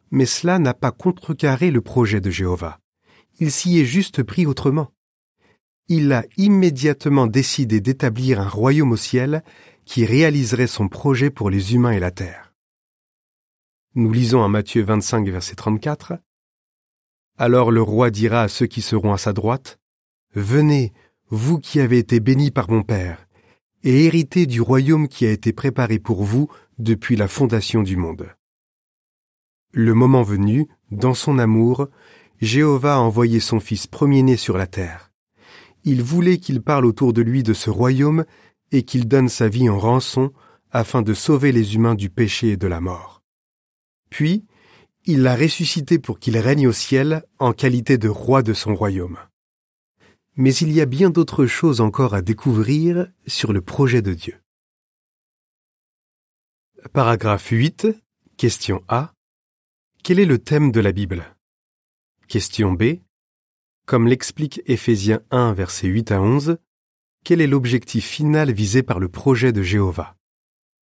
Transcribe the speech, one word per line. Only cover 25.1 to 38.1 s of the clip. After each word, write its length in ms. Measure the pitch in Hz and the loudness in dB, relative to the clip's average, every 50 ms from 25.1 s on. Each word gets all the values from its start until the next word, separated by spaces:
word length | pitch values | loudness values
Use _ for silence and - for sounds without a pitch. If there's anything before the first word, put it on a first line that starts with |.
| - - 123 | -2 -2 0
a 40 | 110 107 | 0 0
été 200 | 98 - 120 107 | 0 -2 -2 -2
préparé 460 | - - 139 123 - 127 113 113 107 | -2 -4 -4 -2 -2 -2 0 -2 -2
pour 240 | - - 113 90 104 | -2 -4 -4 -2 -2
vous 260 | 98 107 131 147 143 - - _ _ _ - | 0 0 0 0 -2 -6 -12 _ _ _ -6
depuis 380 | 113 110 113 104 - - 127 | -2 -2 -2 -2 0 -2 0
la 100 | 104 104 | 0 0
fondation 560 | 95 - - 139 123 117 110 - - - 113 104 | -2 0 0 0 0 0 -2 -2 -2 -2 -2 0
du 140 | 92 95 | 0 -2
monde. » 380 | 92 90 82 80 - 85 - - _ _ _ _ _ _ _ _ _ _ _ _ _ _ _ _ _ _ _ _ _ _ _ _ _ _ _ - | -4 -4 -4 -6 -10 -14 -16 -18 _ _ _ _ _ _ _ _ _ _ _ _ _ _ _ _ _ _ _ _ _ _ _ _ _ _ _ -2
Le 200 | 120 113 117 110 | 0 2 4 4
moment 280 | 113 127 127 135 131 120 | 4 4 4 4 4 2
venu, 460 | 101 104 95 98 104 107 139 151 - _ _ _ - | 2 0 0 0 0 0 0 -2 -4 _ _ _ -14
dans 240 | 110 101 107 127 127 | -6 -2 0 0 0
son 240 | - - - 143 131 | 0 -2 0 0 2
amour, 500 | 117 110 110 110 113 120 127 123 143 139 _ _ _ _ - _ _ _ _ _ | 2 2 2 2 2 2 0 -2 -4 -6 _ _ _ _ -20 _ _ _ _ _
Jéhovah 540 | 113 107 113 139 151 151 143 131 127 147 143 | -4 -2 0 2 2 2 2 2 0 0 2
a 60 | 135 | 2
envoyé 400 | 120 113 104 117 120 117 117 113 | 2 2 2 2 2 2 2 0
son 200 | - - 123 110 | 0 0 -2 -4
Fils 260 | - - 110 101 - | -2 -4 -6 -8 -8
premier-né 500 | - - - 151 143 139 135 131 131 127 | -10 -6 -2 0 2 4 4 4 4 2
sur 200 | 113 - - 101 | 0 0 -2 -4
la 100 | 92 95 | -4 -4
terre. 460 | 90 - - 92 85 82 85 - _ _ _ _ _ _ _ _ - - - - _ _ _ - | -6 -6 -8 -10 -10 -12 -16 -20 _ _ _ _ _ _ _ _ -20 -20 -20 -20 _ _ _ -2
Il 200 | 156 135 127 120 | -2 0 0 0
voulait 360 | 123 156 175 175 180 185 165 | -2 0 2 2 2 2 0
qu'il 240 | - - 139 123 107 | 0 -4 -4 -4 -2
parle 240 | - 151 143 123 | -2 0 2 2
autour 260 | 120 110 - 135 123 113 | 2 2 2 0 2 2
de 100 | 117 117 | 2 0
lui 200 | 113 123 135 127 | 0 0 0 0
de 100 | 113 107 | 0 -2
ce 180 | - - 110 | -2 -2 -4
royaume 540 | 101 92 120 127 135 131 143 147 | -2 0 0 2 2 2 2 2